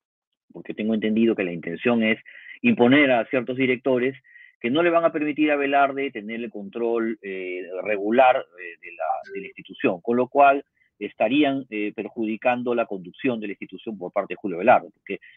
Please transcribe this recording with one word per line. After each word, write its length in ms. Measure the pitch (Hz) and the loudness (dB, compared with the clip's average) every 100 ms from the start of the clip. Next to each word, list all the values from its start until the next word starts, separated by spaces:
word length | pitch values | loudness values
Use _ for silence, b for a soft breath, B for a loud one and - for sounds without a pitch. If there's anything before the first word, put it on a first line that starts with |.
| _ _ _ _ _ | _ _ _ _ _
Porque 220 | 87 - | -16 -12
tengo 200 | - 107 | -6 -2
entendido 420 | 110 110 110 113 104 | -2 0 2 2 2
que 80 | |
la 80 | 92 | -2
intención 520 | 85 80 85 123 120 | -6 -8 -2 0 2
es 160 | 110 110 B B B B | 0 -2 B B B B
imponer 500 | 120 117 120 143 139 | 0 4 6 6 4
a 140 | 120 113 | 2 0
ciertos 320 | 135 120 127 | -2 -2 -2
directores 580 | 131 123 135 127 127 131 b b b b | 0 0 0 0 0 -4 b b b b
que 120 | 117 | -2
no 100 | 147 | 2
le 80 | 170 | 2
van 160 | 165 165 | 4 2
a 60 | |
permitir 400 | 160 151 147 151 | 0 -2 0 2
a 40 | 147 | 2
Velarde 540 | 139 139 139 139 139 | 2 4 2 0 -6
tener 320 | 117 104 113 | -6 -10 -8
el 80 | 117 | -8
control, 720 | 104 98 117 117 117 113 110 | -10 -10 -4 -2 0 -2 -6
eh, 400 | 101 95 92 90 90 92 | -10 -10 -8 -10 -8 -8
regular, 540 | 95 104 104 120 127 127 | -4 -2 2 6 6 4
eh, 400 | - 87 87 85 | -2 -14 -18 -18
de 100 | 87 85 | -18 -8
la, 100 | 80 78 95 | -6 -6 -8
de 80 | 98 | -12
la 60 | 95 | -12
institución, 540 | - 92 92 123 90 | -18 -20 -4 -2 -2
con 160 | - 120 | -2 -2
lo 100 | 123 | 2
cual 360 | 139 139 139 - _ _ _ | 4 6 4 -4 _ _ _
estarían, 680 | 104 - 113 143 143 135 131 | -12 -2 0 2 2 0 -6
eh, 240 | 107 104 - | -6 -6 -6
perjudicando 800 | 104 - 110 110 127 123 123 | -10 -6 -6 -2 -2 0 0
la 140 | 120 113 | -2 -2
conducción 520 | 98 90 - 135 113 | -6 -12 -6 -4 -4
de 80 | 104 | -6
la 60 | |
institución 460 | 95 - 92 - 101 | -10 -14 -14 -12 -10
por 120 | 90 | -6
parte 220 | 101 95 | -6 -6
de 40 | 92 | -6
Julio 200 | 104 87 | -6 0
Velarde, 320 | 110 104 85 | 4 4 2
porque 280 | _ - 98 b | _ -12 -12 b